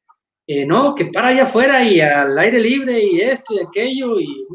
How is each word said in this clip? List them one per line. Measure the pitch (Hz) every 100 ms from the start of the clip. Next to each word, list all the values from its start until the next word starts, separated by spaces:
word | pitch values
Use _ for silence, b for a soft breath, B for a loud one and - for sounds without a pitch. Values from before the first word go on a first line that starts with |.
| _ _ _ _ -
eh, | 143 139
no, | 208 285 -
que | 165
para | 180 247
allá | 262
afuera | 254 220 269 262
y | 233 175
al | 151 143 139 143
aire | 202 240
libre | 226 269 262 233
y | 208 170
esto | 233 262 - 202
y |
aquello, | 170 202 247 262 254 208
y | 147 135 -